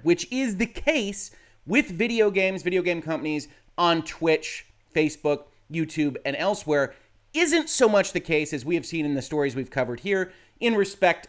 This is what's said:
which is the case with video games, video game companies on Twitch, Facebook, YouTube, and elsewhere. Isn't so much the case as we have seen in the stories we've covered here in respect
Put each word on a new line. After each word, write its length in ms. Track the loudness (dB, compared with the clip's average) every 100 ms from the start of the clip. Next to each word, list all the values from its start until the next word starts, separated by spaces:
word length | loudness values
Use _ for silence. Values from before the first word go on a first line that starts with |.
which 280 | 0 0 0
is 260 | -4 -2 -2
the 100 | -4
case 640 | -2 0 0 0 -6 -10 -16 _ _ 0
with 240 | 0 2
video 400 | 0 0 2 2
games, 320 | 2 0 0
video 220 | -2 0
game 180 | 0 -2
companies 460 | -2 -4 -4 -6 -8 -16 _ 0
on 280 | 2 2
Twitch, 640 | -2 -2 2 2 0 -12 -16 _ _ 0
Facebook, 500 | 0 0 -2 -2 -4 _ -10
YouTube, 440 | -6 -4 -2 -2 -2
and 120 | -6 -2
elsewhere. 580 | -2 -2 0 0 0 -4 _ _ _
Isn't 340 | 0 2 2 2
so 220 | 2 4
much 240 | 4 2
the 60 | -2
case 340 | 0 -2 0
as 100 | -4
we 120 | -2 -4
have 100 | -2
seen 180 | -4
in 120 | -2 -2
the 60 |
stories 320 | -2 -2 0 -2
we've 160 | -6
covered 300 | -4 -4 -4
here 300 | -2 -2 -2 -10 _ -4
in 160 | 0 2
respect 520 | 0 2 2 2